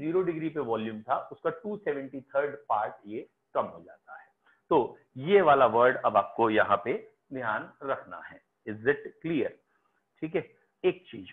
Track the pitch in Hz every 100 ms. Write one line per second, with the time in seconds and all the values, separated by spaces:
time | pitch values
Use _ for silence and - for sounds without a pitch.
0 | 151 180 175 160 160 151 120 113 110 110
1 | 113 147 - 139 165 160 208 208 165 143
2 | 135 135 131 139 143 135 - 110 110 -
3 | 101 110 - _ _ 139 104 85 85 -
4 | - - - _ _ _ - 160 113 -
5 | _ 127 143 202 160 139 123 117 123 127
6 | 117 107 98 - 113 107 95 101 117 202
7 | - _ _ 131 117 107 160 - 139 127
8 | - 85 78 85 _ _ - 107 117 143
9 | - - 160 156 104 - _ _ _ _
10 | _ _ 160 170 - _ _ _ 185 170
11 | - - 92